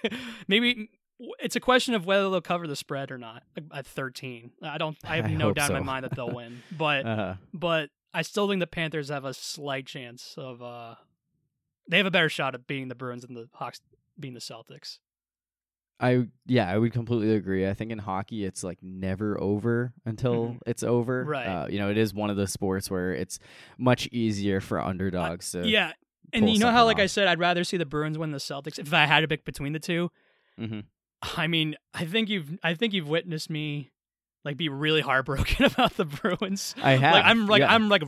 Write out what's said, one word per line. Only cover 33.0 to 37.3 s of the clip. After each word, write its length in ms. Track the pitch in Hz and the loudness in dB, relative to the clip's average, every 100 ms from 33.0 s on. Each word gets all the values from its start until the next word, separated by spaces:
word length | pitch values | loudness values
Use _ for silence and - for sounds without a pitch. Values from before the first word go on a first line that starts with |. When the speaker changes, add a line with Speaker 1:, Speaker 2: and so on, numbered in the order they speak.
| 147 | 0
Speaker 1:
witnessed 400 | 165 180 160 - | -2 -2 -6 -6
me, 400 | 156 151 147 139 _ _ _ _ _ 147 | -6 -4 -6 -10 _ _ _ _ _ -8
like, 100 | 131 | -4
be 140 | 160 | -4
really 320 | 139 151 156 | -2 2 2
heartbroken 640 | 135 131 131 135 - - 269 | 4 2 2 0 0 4 4
<laughs> 80 | |
about 220 | - 240 - | 4 0 2
the 80 | 160 | -4
Bruins. 680 | 143 208 180 190 196 - - | -2 -2 -2 -2 -4 -6 -2
Speaker 2:
I 100 | 139 | 4
have, 240 | 131 139 170 | 6 8 8
Speaker 1:
Like, 100 | |
I'm, 220 | 175 | 8